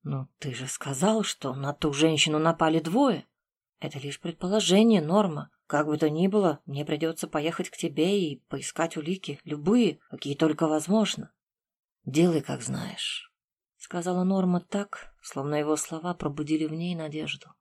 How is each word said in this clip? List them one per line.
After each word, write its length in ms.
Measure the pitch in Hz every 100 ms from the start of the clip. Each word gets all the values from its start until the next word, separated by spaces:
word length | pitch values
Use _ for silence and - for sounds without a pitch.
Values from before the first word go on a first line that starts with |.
Ну, 240 | 151 139 131 _
ты 140 | 143
же 140 | 120 131
сказал, 560 | - 139 135 185 220
что 300 | 202 - 139
на 200 | 135 139
ту 200 | 143 156
женщину 460 | 139 160 156 160 151
напали 400 | 160 160 160 160
двое». 480 | 160 208 277 170 - _ _ _ _ _
«Это 200 | 170 143
лишь 200 | 139 -
предположение, 800 | 170 165 180 214 160 190 226 208
Норма. 500 | 151 196 202 147 - _ _
Как 180 | 147 151
бы 120 | 151
то 120 | 156
ни 180 | 151 190
было, 340 | 208 185 139 -
мне 200 | 139 151
придётся 420 | 151 160 160 170
поехать 420 | 156 156 165 180
к 80 | -
тебе 420 | 165 143 170 202
и 200 | 165 131 _
поискать 500 | 139 - - 165 165
улики, 420 | 151 190 - 143
любые, 560 | - 147 151 240 214 147 _
какие 240 | - 139
только 340 | 143 160 151 160
возможно». 640 | 156 156 214 202 - - _ _ _ _ _ _ _ -
«Делай, 360 | 135 175 160
как 200 | - 135
знаешь», 680 | 131 131 - - - - - _ _ _ _ _
сказала 460 | - 175 175 180
Норма 380 | 185 190 185 180
так, 520 | - 202 202 - - _
словно 340 | - 143 143 147
его 200 | 151 151
слова 380 | - 160 175
пробудили 520 | 170 151 143 147 156 156
в 80 |
ней 220 | 160 175 170
надежду. 540 | 156 156 156 - - _